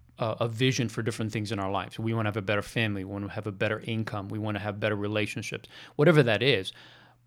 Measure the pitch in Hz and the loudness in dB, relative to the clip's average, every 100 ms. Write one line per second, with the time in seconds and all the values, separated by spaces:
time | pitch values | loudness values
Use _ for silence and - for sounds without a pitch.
0 | _ - 117 - 117 110 131 127 113 123 | _ -4 -4 0 -2 2 2 2 -2 -2
1 | 117 110 110 113 104 104 95 98 110 - | -4 -2 -4 -4 -2 -2 -2 -2 -4 -4
2 | 113 113 107 107 95 104 - 120 110 101 | -2 0 0 0 0 0 0 0 0 0
3 | 95 101 101 104 104 95 107 107 - 110 | -4 -6 -6 -6 -6 -2 0 0 -2 -4
4 | 110 107 98 107 107 101 107 104 110 104 | -2 -6 -6 -4 -4 -2 -4 -2 0 0
5 | 101 107 107 117 - - - - - - | 0 0 -2 -4 -8 -10 -12 -20 -10 4
6 | 151 151 120 104 127 101 95 - - - | 6 8 6 4 4 2 0 -10 -20 -20
7 | - _ | -20 _